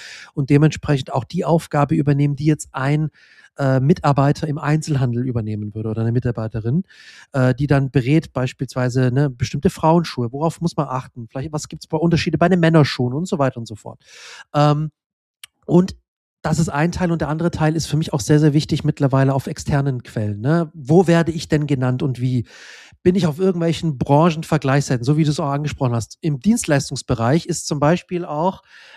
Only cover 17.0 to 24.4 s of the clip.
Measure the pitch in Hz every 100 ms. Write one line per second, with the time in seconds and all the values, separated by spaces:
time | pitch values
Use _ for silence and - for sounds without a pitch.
17 | 180 165 143 160 170 - 156 160 - 147
18 | 160 135 - 151 156 147 - 160 147 -
19 | 139 135 135 135 - 160 - 143 139 123
20 | - 117 104 104 131 170 156 165 127 170
21 | 170 170 165 165 - 151 147 131 127 127
22 | 143 120 127 123 - - - - - _
23 | 185 185 160 147 190 170 165 - 165 127
24 | 131 143 175 160